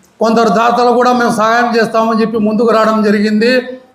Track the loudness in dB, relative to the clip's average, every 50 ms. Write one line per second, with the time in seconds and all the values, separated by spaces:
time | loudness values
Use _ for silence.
0 | _ _ _ -4 -2 0 0 2 0 0 0 0 0 0 0 2 2 2 2 2
1 | 2 2 0 0 0 -2 0 -2 0 0 0 0 0 0 0 -2 -2 0 0 -2
2 | -2 0 0 0 -2 -2 -2 -2 -2 -2 0 0 0 2 2 2 2 0 0 0
3 | 0 0 0 0 0 0 0 0 0 2 0 0 -2 -4 -10 -16 -18 -20 _